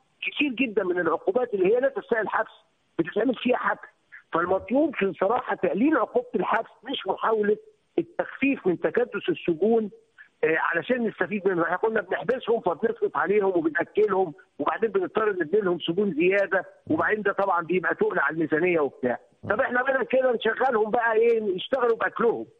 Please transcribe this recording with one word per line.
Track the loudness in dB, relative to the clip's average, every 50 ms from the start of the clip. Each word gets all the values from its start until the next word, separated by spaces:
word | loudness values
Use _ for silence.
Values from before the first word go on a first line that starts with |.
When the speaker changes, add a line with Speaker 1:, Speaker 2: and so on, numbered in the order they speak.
| _ _ _ -10
Speaker 1:
كتير | -10 -6 -2 -2 -2 0
جدًا | 0 -2 -2 0 0 0 0
من | 0 0 0
العقوبات | 0 0 0 -2 0 0 0 0 0 0 0
اللي | 2 2 4 4
هي | 4
لا | 2 0
تستاهل | -2 -2 -4 -2 -2 -2
الحبس | -2 -2 -2 -2 -2 -4 -8 -20 _ _ _ _ _ _ _ -4
بتتعمل | -4 -2 0 0 0 0 0
فيها | 0 0 0 0
حبس. | 0 0 -2 -4 -4 -8 -20 _ _ _ _ -20 -20 -8 _ -2
فالمطلوب | 0 0 2 0 -2 0 0 2 2 2 2 0
في | -2 -2
الصراحة | -2 0 0 0 0 0 0 -2 -4 -4
تقليل | -2 -2 0 0 2 2 4 2
عقوبة | 2 0 0 0 -2 -2 -2 -2
الحبس | -2 0 0 0 -2 -2 -4 -12 _ -12
مش | -10 -8 -6 -4
محاولة | -4 -4 -2 0 0 2 2 2 2 0 0 -2 -16 -20 _ _ _ -4 -4
التخفيف | -4 -4 -4 -6 -6 -6 -6 -2 0 0 0 0 0
من | -2 0 0
تكدس | 0 0 0 0 -2 -2 -4 -6 -4 -4
السجون، | -4 -2 -2 -4 -2 0 2 2 2 2 0 -2 -8 -14 _ _ _ -20 -20 _ _ _ 0
آه، | 0 2
علشان | 2 0 0 -2 -2 0 0 0 0 0
نستفيد | -2 -2 -2 -4 -2 -2 0 0
منهم. | 2 2 2
احنا | 0 0 0
كنا | 0 0 0 0 0
بنحبسهم | -2 -2 -4 -4 -2 -2 -4 -2 0 0 0 0
فبنصرف | 0 -2 -2 0 -2 -2 -2 -2 -4 -2 0
عليهم | 0 0 2 2 2 2 2 2
وبنأكلهم | 0 0 0 0 -2 -4 -2 0 2 2 2 2 0 0 -2 -4 -12 -18 _ _ -6
وبعدين | -4 -2 -2 -2 -2 -2
بنضطر | 0 -2 -2 -2 -2 0 0 0
نبني | 0 -2 -2 0 0 2
لهم | 2 2 -2 -2
سجون | -2 -4 0 0 0 0 0
زيادة | 2 2 2 2 2 2 0 0 -2 -2 -4 -14 _ -6
وبعدين | -2 -2 0 0 0 0 0
ده | -2 -2 0
طبعًا | 0 0 0 0 0
بيبقى | 0 0 -2 0 0 0 0
تقل | 0 0 0 0 0
على | 0 -2 -2
الميزانية | -2 -2 0 0 2 2 2 2 2
وبتاع. | 0 -2 -2 -2 -4 -2 -2 -4 -8 _ _ _ -6
Speaker 2:
مم. | -4
Speaker 1:
طب | -2 0
احنا | 0 0 0 0 0
بدل | 0 0 0 0
كده | 0 2 2 2 2
نشغلهم | 0 0 0 -2 0 0 0 0 2 2 0 0
بقى | 0 0 2 2 2
ايه | 4 4 4 4 2 0 -2 -4
يشتغلوا | -4 -4 -4 -2 0 2 0 0
بأكلهم. | 0 -2 -4 -2 0 0 0 0 -2 -6 -12 -16 _